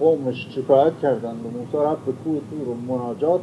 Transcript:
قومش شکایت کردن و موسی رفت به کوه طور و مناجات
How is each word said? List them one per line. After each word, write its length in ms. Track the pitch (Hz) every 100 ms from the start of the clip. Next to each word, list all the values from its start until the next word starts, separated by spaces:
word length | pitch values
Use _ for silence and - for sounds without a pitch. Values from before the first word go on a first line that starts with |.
قومش 460 | 160 151 131 123 -
شکایت 420 | 131 131 135 156 160
کردن 280 | 147 113 117
و 280 | 113 113 120
موسی 280 | 120 147 147
رفت 180 | 156
به 80 | 135 127
کوه 160 | 160 147 110
طور 180 | 151 127
و 60 |
مناجات 680 | 120 123 127 120 107 151 180